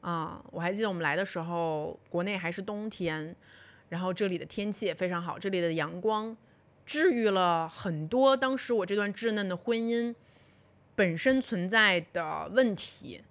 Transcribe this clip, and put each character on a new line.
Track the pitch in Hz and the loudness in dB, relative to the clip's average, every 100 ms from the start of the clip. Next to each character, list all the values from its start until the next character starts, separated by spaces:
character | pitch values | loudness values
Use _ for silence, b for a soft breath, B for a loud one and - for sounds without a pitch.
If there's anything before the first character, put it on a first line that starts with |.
啊， | 180 170 156 - - | -4 -4 -4 -8 -12
我 | - | -4
还 | 170 | -2
记 | 202 | 0
得 | 220 | 0
我 | |
们 | 180 | 0
来 | 156 151 | 0 0
的 | |
时 | 190 - | -2 -4
候， | 165 175 165 156 156 - _ | -4 -2 0 -2 -4 -8 _
国 | 170 | -4
内 | 180 196 | -2 -2
还 | 165 | -4
是 | 175 | -6
冬 | 196 208 214 | -6 -6 -8
天， | - 175 156 156 175 B B B B _ | -4 -4 -4 -6 -12 B B B B _
然 | 170 | -6
后 | 185 | -4
这 | 180 202 | 0 0
里 | 175 | -2
的 | - | -6
天 | - 208 | -6 -4
气 | 202 202 | -2 -4
也 | |
非 | 160 185 | -2 -2
常 | 175 | -2
好， | 170 - | -4 -6
这 | 196 | -2
里 | 190 | 0
的 | 170 | 0
阳 | 160 147 175 | 0 -2 -2
光 | 220 214 220 226 b b b _ - | 0 0 -2 -10 b b b _ -8
治 | 294 349 | 2 4
愈 | 240 220 | 4 4
了 | 190 180 170 165 | 4 4 4 0
很 | - 196 160 156 | -4 -4 -4 0
多 | 240 269 269 | 4 6 6
当 | 262 262 | 2 -2
时 | - | 0
我 | 233 180 | 0 2
这 | |
段 | 202 202 | 0 0
稚 | 202 226 | -2 -2
嫩 | 214 196 | 0 -2
的 | 175 | -2
婚 | - 226 | -2 -2
姻 | 226 233 233 233 b b b b b _ _ | 0 0 0 -6 b b b b b _ _
本 | - 190 165 | 0 2 2
身 | 262 262 | 2 2
存 | 254 202 180 | 2 -2 2
在 | 220 214 180 165 | 4 6 4 0
的 | 175 160 156 156 | -4 -4 -4 0
问 | 202 254 196 | 4 4 2
题 | - - - 80 - | -6 -10 -12 -14 -16